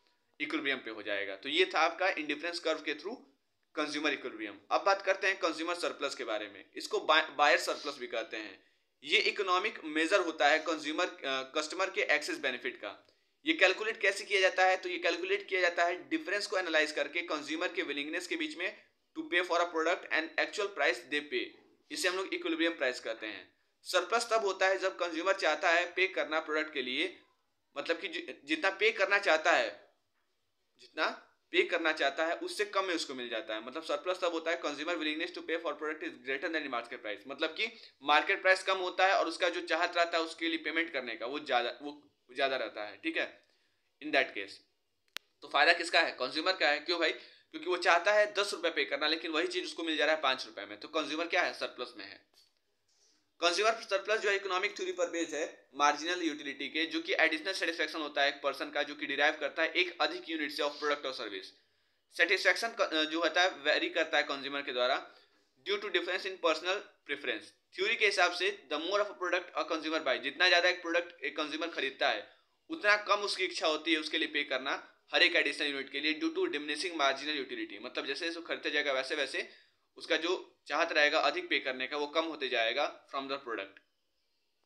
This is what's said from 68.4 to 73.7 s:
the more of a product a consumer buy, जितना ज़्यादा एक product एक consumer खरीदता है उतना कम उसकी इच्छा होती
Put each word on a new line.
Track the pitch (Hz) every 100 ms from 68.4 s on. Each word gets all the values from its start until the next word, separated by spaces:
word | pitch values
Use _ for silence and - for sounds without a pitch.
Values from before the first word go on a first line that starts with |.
| 190 202 -
the | 147
more | 165 202
of | 202
a | -
product | 175 175 175 147 156
a |
consumer | 165 151 156
buy, | 135 120
जितना | 127 147 180
ज़्यादा | 175 180
एक | 175
product | 170 170 170 -
एक | 147 151
consumer | 151 156 170
खरीदता | 165 135 127 139
है | 107 - _ _ _ -
उतना | 160 208 208
कम | 185 208
उसकी | 202 -
इच्छा | 185 180
होती | 175